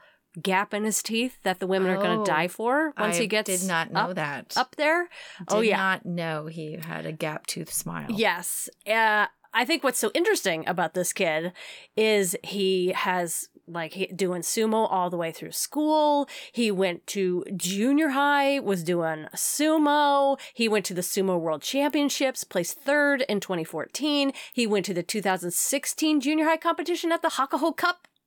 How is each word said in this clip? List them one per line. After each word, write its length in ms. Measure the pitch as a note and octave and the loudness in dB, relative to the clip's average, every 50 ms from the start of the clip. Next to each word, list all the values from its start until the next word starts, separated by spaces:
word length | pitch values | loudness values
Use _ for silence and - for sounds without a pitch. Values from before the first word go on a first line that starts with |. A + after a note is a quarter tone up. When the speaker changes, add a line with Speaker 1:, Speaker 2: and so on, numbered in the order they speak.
| - - _ _ _ _ _ E3 | -20 -20 _ _ _ _ _ -6
Speaker 1:
gap 320 | - G3 F#3 F#3+ G#3 - G#3+ | -2 0 2 2 2 0 -2
in 120 | G3+ G#3+ | -2 -2
his 180 | A3 G3+ - - | 0 -2 -2 -4
teeth 360 | - A3 A3+ B3 B3 - - - | -2 -2 0 -2 -2 -4 -4 -2
that 160 | G3 F#3 - | -2 -2 -2
the 80 | G3 | 0
women 240 | F3+ F#3+ F#3+ F#3+ F#3 | 0 2 2 2 2
are 60 | F#3 F#3+ | 2 2
gonna 200 | G3+ F3 F3 - | 2 2 2 2
Speaker 2:
Oh, 40 | G#3 | 2
Speaker 1:
die 220 | F#3+ D#3 D#3 E3+ | 2 2 2 2
for 460 | F3+ - - A3 A#3+ C4 D4+ D#4+ D4+ - | 0 -2 -2 0 2 2 2 2 0 -2
once 200 | - G#3 G#3+ G3 | -2 -2 0 2
Speaker 2:
I 60 | B3+ A3+ | 0 0
Speaker 1:
he 40 | |
gets 240 | F#3 G#3+ G#3+ G#3+ G3+ | 0 0 0 0 0
Speaker 2:
did 160 | F#3 F3+ F#3+ | -2 -2 0
not 240 | F#3 E3+ E3 D#3+ - | 0 0 0 -2 0
know 100 | - F#3+ G#3+ F3+ | 0 -2 -2 0
Speaker 1:
up, 40 | F#3 | -2
Speaker 2:
that. 420 | F3 D#3 C#3+ C#3+ - - - - | -4 -4 -4 -4 -8 -10 -4 -2
Speaker 1:
up 200 | - F#4 - - | -2 -2 -2 -2
there. 320 | - D4 D4+ E4 F4 F4 - - - - - - - | 0 2 2 2 2 0 -4 -8 -18 -18 -18 -16 -16
Speaker 2:
Did 60 | F3 - | -6 0
Speaker 1:
Oh, 120 | G3 G#3+ | 0 2
yeah. 160 | A#3 G#3+ F#3 | 4 4 4
Speaker 2:
not 300 | F3+ F#3+ F#3+ F#3 - - | 4 2 2 0 0 -2
know 400 | F3+ F3 E3+ E3 E3 D#3+ D3+ D#3 | -6 -4 -4 -4 -4 -4 -6 -6
he 280 | E3 D#3+ E3+ D#3 D3+ D#3 | -8 -10 -10 -10 -10 -10
had 300 | E3 D#3+ E3 E3 D#3+ D#3+ | -10 -10 -10 -10 -8 -8
a 60 | D#3+ D#3+ | -8 -6
gap 360 | D#3 D#3+ D#3 D#3 - - - | -4 -4 -4 -4 -6 -8 -8
tooth 240 | - E3+ D#3+ - - | -8 -8 -8 -6 -6
smile. 340 | - - E3 E3+ E3 D3 - | -6 -6 -6 -6 -6 -6 -4
Speaker 1:
Yes. 600 | A3 G3+ A3 G3 E3+ F3+ F3 - - - - - - _ - | -2 0 2 0 0 -2 -4 -6 -6 -6 -8 -10 -12 _ -4
Uh, 400 | G3+ A3 A3+ A3 A3 G#3 G#3 G#3 - _ _ _ _ - | -2 0 2 4 4 4 2 2 0 _ _ _ _ 0
I 120 | A3+ B3 | 0 2
think 180 | C4 E4 D4 - | 2 0 2 2
what's 160 | B3+ - - | 0 0 2
so 140 | B3 - - | -2 0 2
interesting 540 | D#4+ F4 A4 G4 - - F#3+ E3 D#3+ D#3 - | 2 2 4 2 2 2 0 -2 0 -2 -2
about 260 | F3+ F3+ F3 D#3+ - | 0 0 -2 -2 0
this 180 | F#3 F3 - - | -2 -2 -2 0
kid 400 | - F#3+ E3 D#3 D#3+ E3 F3+ - - - - - - - _ - | 0 0 0 2 0 -2 -4 -8 -10 -18 -18 -18 -18 -20 _ -2
is 400 | G#3+ A3 A3 G#3+ G3+ F#3+ F3 G3 - - | 0 2 4 4 4 2 2 -2 -6 -8
he 480 | - F#3+ G3+ F#3+ F#3+ F#3+ F#3 F3+ F3+ F#3+ | -8 -4 0 2 2 2 2 2 0 0
has, 540 | - - G3+ F3+ F3+ F3 E3 - - - - _ - _ | 0 0 0 0 0 0 -2 -4 -6 -8 -10 _ -20 _
like, 280 | - E3 E3+ D#3+ D#3+ - | -12 -8 -8 -8 -8 -6
he, 120 | F#3+ F#3 | -6 -6
doing 360 | - F#3 E3+ G3 F3 F3+ F3 E3+ | -6 -2 -2 0 0 0 -2 -4
sumo 440 | - - A3+ A3 A3 A3 A3 A3 - | -4 0 0 2 2 2 2 2 2
all 180 | F#3 F#3 F3+ F3+ | 2 0 0 0
the 60 | F3 | -2
way 160 | E3+ E3+ E3 D#3+ | -2 -4 -4 -6
through 200 | - D#3 D#3+ - | -8 -12 -10 -6
school. 760 | - - - - D4 D4+ D4+ D#4 D#4 D4+ D4 D4 C#4+ C#4 - - - - - - | -6 -6 -4 -2 0 2 4 4 4 4 4 4 2 2 -2 -6 -16 -16 -10 -4
He 180 | A#3 A#3+ G#3+ | 0 0 0
went 360 | G3 F3+ F#3+ F3+ F3 - _ - | 2 2 0 0 0 -4 _ -8
to 360 | - G3+ F#3+ F3+ F3+ F3 - - G3 | -4 0 0 0 0 0 -2 -4 -8
junior 540 | E3+ - F3+ G3 G3 A3+ C4+ C#4 D4+ D#4+ C#4+ | -6 -4 -4 -2 0 2 2 4 2 2 2
high, 500 | B3+ C#4 - C#4+ C#4+ - C#4 C#4 C#4 C#4 | 2 2 2 2 2 4 4 2 2 0
was 240 | - G3+ G3 F3 D#3+ | 0 -2 -2 -2 0
doing 420 | E3+ F3 E3+ E3 D#3+ D#3 D#3 D3+ - - | -2 0 0 0 -2 -2 -4 -8 -10 -8
sumo. 1040 | - - - - - D4+ D#4 D#4 D#4+ D4+ D4 D4 D4 D4 C#4+ C#4 C#4 C#4 C#4 C#4 - - - - | -4 -4 -2 0 2 2 4 4 4 4 4 4 4 4 4 4 4 4 4 2 0 -4 -16 -2
He 140 | - A#3 A3 | 0 2 2
went 160 | G#3+ G#3 F3+ | 2 2 0
to 80 | - F3+ | 0 -4
the 60 | F3 | -4
Sumo 400 | F3 - - G3+ F#3+ F#3+ F3+ E3+ | -4 -2 0 0 2 2 2 2
World 220 | D#3+ E3 D#3 C#3+ - | 0 0 -2 -2 -4
Championships, 840 | - - C#4 C#4+ D4 D4 D4+ C#4+ C4+ - - C#4+ C4 B3+ - - | -2 0 0 0 2 2 2 0 2 0 0 0 0 -2 -4 -10
placed 340 | _ - F#3 E3+ - - - | _ -2 -2 -2 -2 -6 -6
third 460 | - C#4 C#4+ D4 C#4+ C#4+ C#4+ B3 - - | -2 0 2 4 4 4 2 2 0 0
in 120 | G#3+ G3 | -2 -2
twenty 240 | - - F#3 E3+ D#3+ | -2 -2 -4 -4 -4
fourteen. 680 | - - D#3 - - - - C4+ D4+ D4 C#4+ C#4 C#4 - - - - - | -4 -6 -8 -8 -6 -6 -4 -2 0 2 2 2 0 -2 -4 -14 -8 -2
He 140 | B3 A#3 | 0 0
went 180 | G#3 G#3+ G3+ F3 | 2 2 0 0
to 80 | - F3+ | 0 -4
the 80 | F3 E3+ | -4 -4
two 200 | - - G#3+ F#3 | -4 -4 -2 0
thousand 300 | G3 F#3 F3 F3 F3 - | 0 0 0 -2 -4 -4
sixteen 680 | - - - C4+ C#4 - - - - D#4 D#4 D#4 C#4+ | -2 -2 0 -2 -2 -2 -4 -4 0 0 2 2 2
junior 240 | A#3+ C#4+ D#4 D#4 D4+ | 2 2 0 2 2
high 120 | D#4+ D#4+ D#4+ | 2 2 2
competition 520 | - E4+ D#4+ F4 D4+ E4+ F4+ D#4+ - E4 | 2 -2 0 0 -2 -4 -2 -2 0 0
at 120 | E4 E4+ - | 0 0 0
the 60 | D#4+ | -2
Hakaho 480 | - - C4+ - E4+ C4 D4+ E4 - | 0 0 -2 0 0 0 0 0 0
Cup 300 | - - F4 F4 _ _ - _ _ _ | 0 0 0 -2 _ _ -20 _ _ _